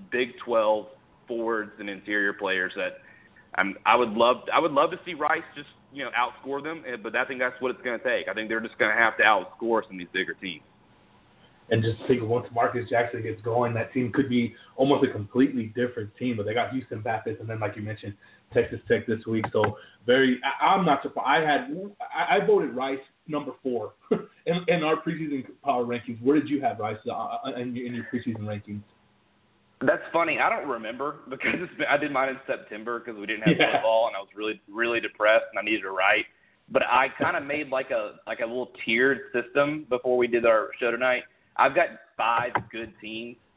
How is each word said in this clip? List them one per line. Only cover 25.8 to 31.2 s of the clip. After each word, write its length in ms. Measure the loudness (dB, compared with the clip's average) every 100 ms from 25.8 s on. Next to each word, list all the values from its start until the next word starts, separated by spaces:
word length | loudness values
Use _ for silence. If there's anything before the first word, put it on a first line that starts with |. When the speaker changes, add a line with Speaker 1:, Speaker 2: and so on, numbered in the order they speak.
Speaker 2:
rankings. 360 | 0 -4 -6 0
Where 160 | 4 4
did 100 | 4
you 120 | 0
have 200 | 0 -2
Rice, 180 | -4 -4 -6
uh, 40 |
uh, 400 | -6 -6 -6 -6 -6
in, 200 | -6 -6
in 180 | -6
your 120 | -8 -6
preseason 280 | -6 -4 -6
rankings? 420 | -6 -6 -8 -12 -12 _ _ _ _ _ _ _ _ _
Speaker 1:
That's 220 | 0 0 -2
funny. 280 | 0 0 2
I 100 | 0
don't 180 | 0 -4
remember 520 | -6 -6 -6 -8 -8